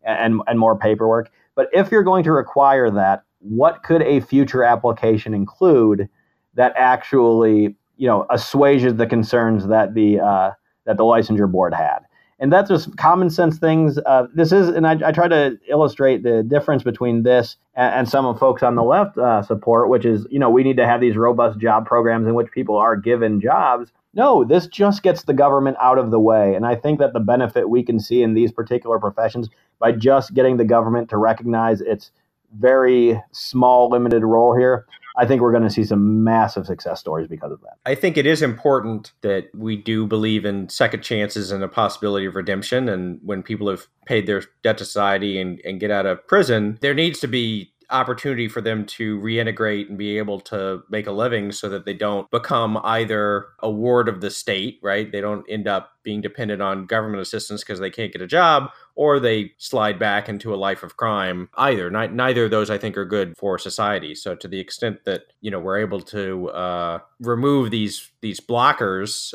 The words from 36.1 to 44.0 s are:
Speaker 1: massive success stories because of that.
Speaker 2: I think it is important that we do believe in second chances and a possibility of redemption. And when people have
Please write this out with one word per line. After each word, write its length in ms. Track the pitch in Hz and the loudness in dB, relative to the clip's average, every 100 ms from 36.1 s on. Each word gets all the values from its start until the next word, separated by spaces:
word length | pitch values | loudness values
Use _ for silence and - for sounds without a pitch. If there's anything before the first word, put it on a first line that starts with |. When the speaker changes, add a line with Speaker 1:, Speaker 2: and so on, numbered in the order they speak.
| 107 | 2
Speaker 1:
massive 420 | 110 113 110 - 95 | 2 2 0 -4 -10
success 360 | 87 - 82 | -10 -8 -10
stories 260 | - 80 80 | -8 -8 -8
because 240 | 80 73 | -12 -14
of 80 | 71 | -16
that. 120 | - _ - | -20 _ -8
Speaker 2:
I 100 | 135 | -2
think 200 | 185 156 | -2 0
it 100 | 139 | 0
is 160 | 156 | 0
important 720 | 143 117 147 135 110 107 - _ | -2 -2 0 0 -2 -10 -12 _
that 280 | 107 98 - | -4 -4 -6
we 220 | 101 110 104 | -10 -8 -8
do 320 | 101 110 110 | -4 -4 -2
believe 380 | 110 110 107 98 | -2 0 -2 -2
in 240 | 98 92 | -6 -8
second 320 | - 113 107 | -2 -2 -2
chances 500 | - 107 104 107 95 | -6 -6 -4 -6 -8
and 140 | 98 95 | -8 -6
a 20 | |
possibility 580 | - 104 - 107 101 98 | -2 -2 -2 -4 -4 -4
of 80 | 92 | -6
redemption. 520 | 90 95 - 127 123 | -6 -6 -4 -4 -4
And 320 | 95 90 87 | -6 -8 -10
when 200 | 90 95 | -10 -10
people 260 | 90 107 101 | -8 -6 -6
have 180 | 92 - _ | -6 -12 _